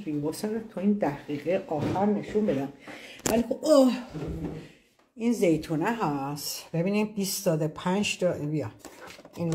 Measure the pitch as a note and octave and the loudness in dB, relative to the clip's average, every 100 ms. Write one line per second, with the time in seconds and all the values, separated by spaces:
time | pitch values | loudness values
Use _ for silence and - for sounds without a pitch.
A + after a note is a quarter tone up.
0 | D#3+ D3 D3 D#3+ G#3+ A3+ A3 F3+ G3+ G#3 | 0 -2 -2 -2 -4 -4 -6 -2 2 2
1 | D#3 C#3+ - D3 D#3+ E3 - D3+ D3+ F3+ | 0 -2 -6 -4 0 -2 0 -2 0 2
2 | G#3 G3+ - G#3+ G#3+ C3+ C#3+ - - - | 2 0 0 0 2 0 -2 -8 -18 -18
3 | - - - A3+ A#3 - D4+ C#4+ B3+ - | -18 -6 0 2 0 -2 6 8 8 4
4 | - D3+ D#3 D#3+ D#3+ D#3 - - _ _ | -4 -8 -8 -6 -8 -8 -14 -20 _ _
5 | _ B3 A#3 G#3 F#3+ D#3 - D#3 F#3+ A3+ | _ -4 0 4 4 4 0 0 0 0
6 | E3+ C#3+ C#3 D3 - - - E3 F#3 G#3 | 0 0 -2 -6 -6 -10 -4 -2 0 2
7 | G#3+ G#3 F#3+ - F3+ D#3 D#3 D3+ F3+ G3 | 0 -2 -4 0 0 2 0 -2 0 0
8 | G3 - F3+ - D3 D3+ A#2 - - - | 0 0 0 0 -2 -2 -4 -8 -18 -18
9 | - - - - E3+ | -18 -20 -16 -6 -2